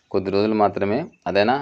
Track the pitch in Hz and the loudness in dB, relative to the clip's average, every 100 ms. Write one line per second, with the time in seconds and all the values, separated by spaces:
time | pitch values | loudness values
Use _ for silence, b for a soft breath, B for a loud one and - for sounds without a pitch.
0 | b 101 95 98 107 107 104 95 101 117 | b -6 -2 0 0 2 2 0 -2 -2
1 | 175 _ - 98 107 139 | -4 _ -2 0 2 0